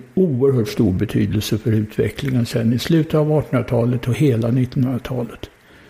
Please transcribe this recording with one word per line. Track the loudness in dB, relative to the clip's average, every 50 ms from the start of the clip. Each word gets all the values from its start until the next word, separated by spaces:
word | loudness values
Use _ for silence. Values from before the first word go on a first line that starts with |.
| -4 -6 0
oerhört | 0 2 2 2 2 2 2 2 2 0 -2
stor | 0 0 2 2 2
betydelse | 0 -2 -2 0 0 0 0 0 -2 -2 -2 -4
för | -2 0 0
utvecklingen | 0 0 0 -2 -2 -2 -2 -2 -2 -4 -4 -2 0 0 0
sen | 0 -2 0 0 2 0
i | 0
slutet | 0 2 2 2 2 2 0
av | 0 2 2
artonhundratalet | 2 0 0 0 -2 -2 0 0 0 0 2 2 0 -2 -2
och | -2 0
hela | 2 2 2 2 2 2 2
nittonhundratalet. | 2 2 0 0 0 0 0 0 -2 -4 -6 -6 -6 -6 -6 -8 -10 -16 -18 -18 _ _ _ -20 -20 -20 -20